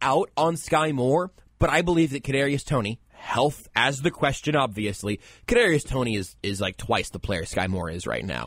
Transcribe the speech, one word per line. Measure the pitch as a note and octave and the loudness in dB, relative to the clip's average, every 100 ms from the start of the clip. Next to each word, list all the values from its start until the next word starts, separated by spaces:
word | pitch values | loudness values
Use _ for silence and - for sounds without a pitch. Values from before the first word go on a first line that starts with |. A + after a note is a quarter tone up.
out | C3+ C#3+ G3 - | 2 2 2 0
on | D#3+ E3 | 0 0
Skyy | - D#3 D#3 | 0 2 2
Moore, | C#3 B2 D3+ F3+ - - - | 2 2 2 0 -8 -12 0
but | E3 | 2
I | D3+ | 4
believe | E3+ E3+ E3 | 4 4 2
that | C#3 | 0
Kadarius | - C3+ C#3 C#3 - | -2 0 2 0 0
Toney, | C#3+ G#2 A2+ _ | 0 0 -6 _
health | - - A#2 C#3+ - - A2 | -16 -4 0 0 0 -4 0
as | B2+ C3+ | 2 2
the | D#3+ | -2
question, | - D3+ C#3 - D3+ | 0 -2 -2 0 0
obviously, | C3 G2+ G#2 G2 G2+ G#2 - - - | 0 -2 -6 -4 -4 -6 -8 -12 0
Kadarius | A#3+ A3 D3+ - | 4 4 2 0
Toney | C3+ A#2+ G#2+ | -2 -2 -2
is, | F#2 - | -6 -8
is, | G2+ G2 | -6 -4
like, | G2 F2+ | -4 -4
twice | - A2 F2 | -2 -2 -2
the | F#2 | -6
player | - F#2 | -4 -4
Skyy | D#2+ - F#2 | -2 -2 -2
Moore | F#2+ E2 | -2 -4
is | F2 F2+ | -6 -6
right | A#1 F#2 | -6 -4
now. | B1 | -6